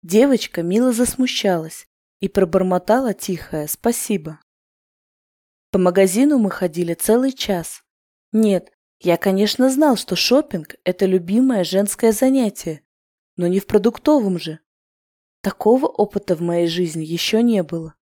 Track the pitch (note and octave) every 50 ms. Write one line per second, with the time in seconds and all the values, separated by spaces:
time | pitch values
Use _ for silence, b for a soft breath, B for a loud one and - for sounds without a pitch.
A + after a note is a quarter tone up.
0 | - E3 F3+ G#3+ B3+ C#4+ C4 G#3+ - - - - E3 E3+ F#3 A3 B3 B3+ A#3+ A3
1 | B3+ A#3+ - - B3+ B3+ - - - G3+ F3+ E3 D#3+ D#3+ - - - _ _ _
2 | _ _ _ _ - G3 _ G3+ G3 E3+ F3+ F#3+ F#3 F#3 F#3 F3+ F3+ - G#3+ B3+
3 | C4+ A#3+ F#3+ - - - F#3 E3 - - - D#3 D3 D3+ - _ - A3+ A#3+ -
4 | - - G#3+ F#3 D3+ D#3 D#3 D3+ _ _ _ _ _ _ _ _ _ _ _ _
5 | _ _ _ _ _ _ _ _ _ _ _ _ _ _ - F#3+ F3+ F3+ F3 G3
6 | G3 F#3+ F3+ A3 C4+ D4 D4+ C4 G#3+ F#3+ - - F#3 F3 D#3 E3+ F3 E3+ E3 _
7 | - - A3 A#3+ B3+ C4+ C4 - - - G3 F3 D#3+ - - - _ _ _ _
8 | _ _ _ _ _ _ - A3 A3 G#3+ G3 F3+ - _ _ _ _ _ _ _
9 | - F3+ E3+ E3+ - G3 F#3+ F#3+ G#3 G#3 - - B3+ C4 C4 C4 D#4 D4 B3 F#3+
10 | - - F#3 E3+ - - A#3+ C#4 D#4 - - F3 D3+ - - _ _ F#3 F3+ -
11 | G3+ F#3+ F#3 F#3 E3+ E3+ G3 A#3 C4 C4 B3 G3+ F3+ D#3 F#3 F#3+ G#3 G3+ - -
12 | - A3+ A3 G#3+ C4 C4 C4+ C4+ B3 G#3 - - - E3+ D#3 D3+ _ _ _ _
13 | _ _ _ _ _ _ _ - F3 F3 F3+ G3 - _ - G#3 F#3+ A#3+ A#3 -
14 | _ D4+ D4+ C#4+ A3 G3 F#3 E3+ - E3 D#3 D#3 _ _ _ _ _ _ _ _
15 | _ _ _ _ _ _ _ _ - G3+ - _ - G#3+ A#3 C4 C#4+ - - -
16 | G#3 G#3 - G3+ G3 - F3+ D#3+ E3+ E3+ E3+ E3+ E3+ E3+ E3 F3 F3+ E3 D#3 D#3+
17 | D#3+ D#3 E3+ E3+ - - - A3 A#3 A#3+ A3+ G3+ E3+ D3 E3+ E3 D#3+ D#3+ - _
18 | _